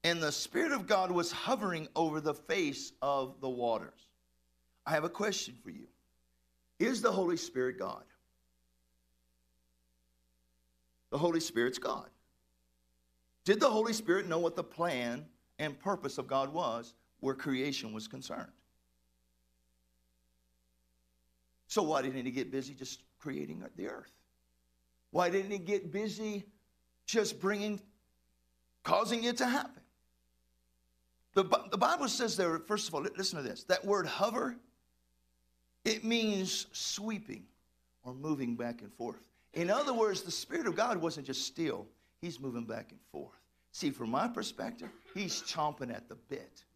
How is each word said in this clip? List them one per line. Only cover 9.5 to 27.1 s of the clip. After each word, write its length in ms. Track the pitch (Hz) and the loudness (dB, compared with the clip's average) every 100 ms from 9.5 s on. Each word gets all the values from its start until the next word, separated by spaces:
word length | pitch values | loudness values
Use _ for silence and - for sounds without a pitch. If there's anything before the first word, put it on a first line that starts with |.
| _ _ _ _ _ _ _ _ _ _ _ _ _ _ _ _ | _ _ _ _ _ _ _ _ _ _ _ _ _ _ _ _
The 80 | 143 | 2
Holy 220 | 170 165 | 4 2
Spirit's 380 | 156 113 123 127 | 0 2 2 0
God. 300 | 120 - - _ _ _ _ _ _ _ _ _ _ _ _ _ | -4 -4 -8 _ _ _ _ _ _ _ _ _ _ _ _ _
Did 160 | - 208 | 4 6
the 100 | 285 | 8
Holy 220 | 220 226 | 6 4
Spirit 360 | 220 - 185 180 | 2 2 2 4
know 100 | 165 | 2
what 180 | 170 170 | 2 0
the 80 | |
plan 600 | 165 - 170 127 120 123 156 _ _ - | -6 -2 0 0 -2 -4 -10 _ _ -6
and 200 | 151 135 | -6 -4
purpose 400 | 190 190 143 - | -2 -2 -2 -6
of 80 | 127 | -2
God 260 | 135 135 | 0 0
was 420 | 160 151 117 117 - _ _ | -2 -2 -4 -8 -18 _ _
where 140 | 131 | -4
creation 580 | 135 147 131 139 135 113 | -2 0 0 0 -2 -6
was 140 | 110 110 | -8 -10
concerned? 460 | 131 - - - - _ _ _ _ _ _ _ _ _ _ _ _ _ _ _ _ _ _ _ _ _ _ _ _ _ _ _ _ _ _ _ | -12 -10 -8 -10 -16 _ _ _ _ _ _ _ _ _ _ _ _ _ _ _ _ _ _ _ _ _ _ _ _ _ _ _ _ _ _ _
So 160 | - | 2
why 200 | 160 151 | 4 2
didn't 220 | 135 131 | 0 -2
he 60 | 123 | -4
get 200 | 123 123 | -2 -2
busy 240 | 135 135 | -4 -6
just 280 | 135 131 - - _ | -10 -12 -12 -18 _
creating 440 | 151 143 - - - - | -8 -6 -6 -8 -12 -8
the 120 | - | -8
earth? 240 | - - _ _ _ _ _ _ _ _ _ _ | -8 -14 _ _ _ _ _ _ _ _ _ _
Why 200 | 151 175 | 2 4
didn't 200 | 190 196 | 4 0
he 80 | 202 | -4
get 320 | 175 202 175 | 0 0 0
busy 540 | 180 214 196 214 202 - _ _ _ _ _ | -2 -2 -2 -4 -4 -8 _ _ _ _ _
just 340 | - | 0